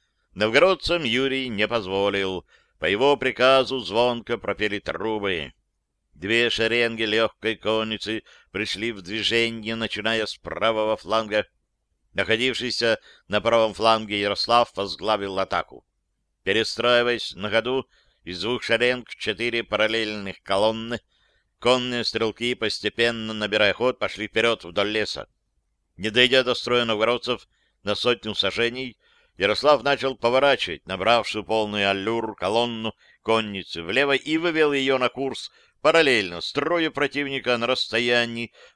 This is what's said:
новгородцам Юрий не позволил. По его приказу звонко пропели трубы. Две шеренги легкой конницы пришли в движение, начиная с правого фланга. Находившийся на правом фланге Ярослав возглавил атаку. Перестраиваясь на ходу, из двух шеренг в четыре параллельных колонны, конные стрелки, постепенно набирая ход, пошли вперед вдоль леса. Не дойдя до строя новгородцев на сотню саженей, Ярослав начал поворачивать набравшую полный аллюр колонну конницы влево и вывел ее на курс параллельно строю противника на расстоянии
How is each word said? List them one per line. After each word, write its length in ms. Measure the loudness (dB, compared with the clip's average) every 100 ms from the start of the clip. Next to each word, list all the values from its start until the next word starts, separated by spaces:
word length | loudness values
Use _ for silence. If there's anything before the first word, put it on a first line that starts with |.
| _ _ _
новгородцам 720 | -4 0 4 4 2 -2 -4
Юрий 440 | 0 0 0 -2 -4
не 180 | -2 -2
позволил. 800 | -2 -2 0 0 0 -2 -4 -10 _ _ _
По 80 | 0
его 280 | 2 4 4
приказу 640 | 0 2 4 4 2 -4
звонко 580 | -4 0 0 0 -6 -6
пропели 400 | -6 -4 -4 -4
трубы. 760 | -6 -6 -4 -2 -2 -4 -8 -16 _ _ _ _ _
Две 340 | -10 -2 2 2
шеренги 540 | 2 0 2 0 -2
легкой 540 | 0 0 0 -2 -6 -4
конницы 680 | -2 -2 -2 -6 -6 -8 -10 -20 _
пришли 400 | -8 -6 -4 -6
в 100 | -6
движение, 720 | -8 -4 0 0 0 -2 -8 -6
начиная 480 | -6 -4 -2 -2
с 120 | -4 -8
правого 600 | -12 -2 0 2 0 -2
фланга. 500 | -2 -2 0 -2 -2 _ _ _ _ _ _
Находившийся 880 | -4 0 0 0 -2 -4 -2 0 0 -4 _ -4
на 120 | -2
правом 340 | 2 4 2
фланге 460 | 2 2 2 0 -2
Ярослав 520 | 0 -2 2 4 4
возглавил 640 | -2 -6 -4 -2 0 -2 -4
атаку. 480 | -2 -2 -4 -10 _ _ _ _ _ _
Перестраиваясь 920 | -2 0 0 0 2 4 2 -2 -6
на 160 | -8 -2
ходу, 380 | 0 0 -2 -4 _ _ _
из 160 | -12 -8
двух 200 | -4 -4
шеренг 460 | 0 2 2 0 -6
в 80 | -10
четыре 480 | -6 -4 -2 -2
параллельных 800 | -2 0 2 0 -2 -6 -8 -10
колонны, 580 | -2 2 2 0 -6 -10 _ _ _ _ _ _
конные 460 | 2 2 0 -4
стрелки, 500 | -2 -2 -2 -2 -4
постепенно 800 | -2 -4 -4 -4 0 0 0 -6
набирая 400 | -6 0 4 4
ход, 260 | 4 0 0
пошли 300 | -4 -6 -6
вперед 360 | 0 0 0
вдоль 260 | -4 -4 -2
леса. 380 | -2 -4 -6 -12 _ _ _ _ _ _ -10
Не 140 | -2
дойдя 320 | 4 4 4
до 120 | 2
строя 300 | -2 0 0
новгородцев 640 | 0 2 2 0 -2 -6 -8 _ _ _
на 120 | -6
сотню 400 | -2 0 0 -2
саженей, 640 | -2 -2 0 -2 -2 -10 -14 _ _ _ -2
Ярослав 460 | 0 2 4 4
начал 340 | 4 0 0 -2
поворачивать 680 | 2 4 4 2 0 -8 -8
набравшую 580 | -2 2 2 2 -6
полный 440 | -2 0 0 0 2
аллюр 460 | 2 0 -2 -4
колонну 600 | -4 0 2 0 -2 -8 -10 _ _
конницы 600 | 0 0 0 -6 -10 -8
влево 300 | -2 0 2
и 240 | 2 0 -2
вывел 360 | 0 2 2
ее 260 | 2 2 2
на 100 | 0
курс 420 | -2 -8 -8 -12 _ _ _
параллельно 600 | 4 6 6 4 2 -6
строю 520 | -8 -4 -2 0 -2
противника 640 | -2 -4 -2 -6 -4 -2 0
на 100 | 0
расстоянии 840 | -2 -2 -2 2 2 0 -4 -12 _ -20